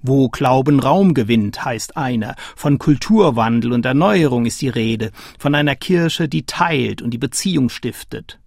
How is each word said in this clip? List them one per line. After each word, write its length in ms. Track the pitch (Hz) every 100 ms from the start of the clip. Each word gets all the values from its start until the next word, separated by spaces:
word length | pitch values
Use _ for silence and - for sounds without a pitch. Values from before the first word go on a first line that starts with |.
"Wo 280 | 127 135 131
Glauben 500 | - 135 131 135 143
Raum 340 | 127 170 196
gewinnt", 520 | 147 107 117 101 - -
heißt 320 | 117 - -
einer. 380 | 131 123 110 - - -
Von 220 | 147 139
Kulturwandel 960 | - 143 - 220 185 117 113 117 117
und 120 | 120 123
Erneuerung 600 | 131 185 202 151 120 117
ist 160 | -
die 80 | 139
Rede. 420 | 120 110 113 110 - - -
Von 160 | 143
einer 220 | 147 147 135
Kirche, 540 | - 180 165 - 160
die 160 | 156 -
teilt 560 | - 175 151 117 107
und 100 | 117
die 60 | 117
Beziehung 520 | 127 - 196 165 123
stiftet. 680 | - 123 - - 113 - -